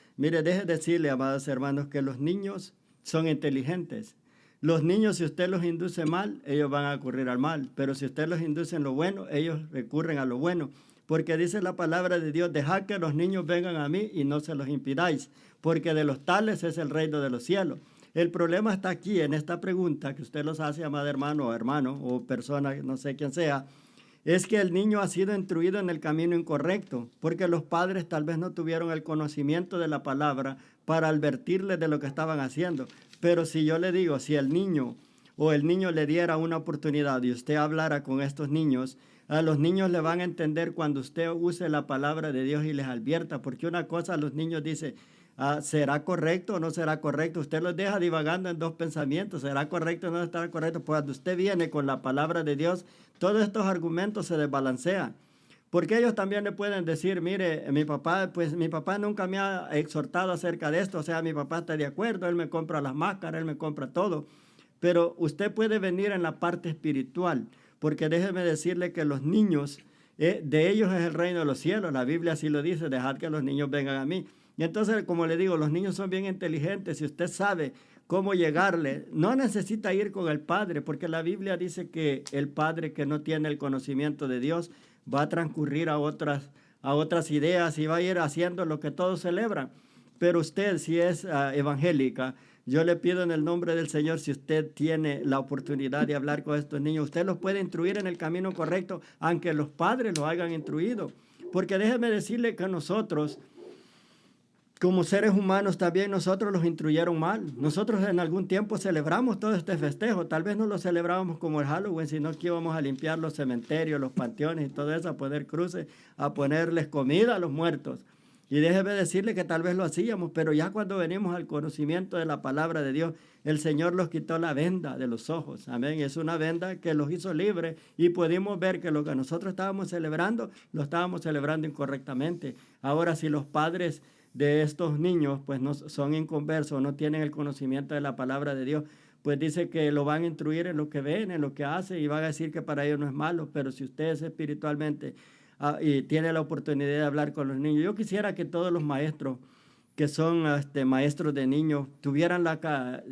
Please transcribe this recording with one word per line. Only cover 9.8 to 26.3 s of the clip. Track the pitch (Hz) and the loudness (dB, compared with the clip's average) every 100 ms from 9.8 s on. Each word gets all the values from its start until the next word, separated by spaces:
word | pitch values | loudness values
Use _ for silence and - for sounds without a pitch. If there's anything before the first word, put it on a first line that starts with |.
| 120 147 160 147 | -4 -2 0 0
a | 131 | 0
lo | 123 | 0
bueno. | 160 180 139 - - _ - | 0 0 -2 -8 -20 _ -2
Porque | 156 165 160 | 0 2 2
dice | 170 208 | 0 0
la | 185 | -2
palabra | 180 165 170 180 175 | 0 0 2 2 2
de | 156 | 0
Dios, | 151 175 | 0 0
"Dejad | 151 139 190 | 0 2 0
que | 196 202 | 0 -2
los | 165 | 0
niños | 147 175 190 160 | 2 2 0 0
vengan | 175 180 165 | 0 0 -2
a | 143 | 0
mí | 175 214 | -2 -2
y | 170 | -2
no | 139 147 | 0 0
se | 147 | -2
los | 147 131 | -4 -4
impidáis, | 143 131 139 180 143 - _ - _ | -4 -2 0 2 0 -4 _ -20 _
porque | 156 165 165 | 0 0 2
de | 156 | 2
los | 151 135 | 2 0
tales | - 185 220 196 | 2 2 2 0
es | 170 160 | -2 -2
el | 151 | -2
reino | 151 160 151 | 0 0 0
de | 139 | -2
los | 123 | -2
cielos". | - 196 180 - - - - | 0 0 0 -4 -12 -20 -6
El | 156 170 | 0 0
problema | 170 170 180 220 | 2 2 2 2
está | 190 185 | 0 -2
aquí, | 180 190 196 | -4 0 2
en | 151 | 2
esta | 151 147 170 | 0 -2 -4
pregunta | 185 180 175 147 139 | -2 0 0 0 -4
que | 139 | -8
usted | 123 151 | -8 -6
los | 147 156 | -4 -2
hace, | 151 147 | -4 -4
amado | 156 143 143 | -4 -2 -2
hermano | 135 143 151 127 | -2 -2 0 0
o | |
hermano, | 113 113 147 131 139 | -2 0 0 0 -2
o | 135 123 120 | -4 -4 -2
persona, | 127 123 143 143 | -6 -2 -2 -2
no | 139 135 131 | -4 -6 -6
sé | 143 135 | -6 -4
quién | 143 | -4
sea, | 139 165 139 135 - - - - _ | 0 0 0 -4 -16 -20 -20 -20 _
es | - 180 190 | 2 2 4
que | 208 | 2
el | 190 | 4
niño | 175 208 208 | 4 4 4
ha | 190 | 2
sido | 170 190 | 0 0
instruido | 208 190 170 175 196 | 0 0 2 2 2
en | 185 | 0
el | 160 | -2
camino | 156 156 170 | 0 0 2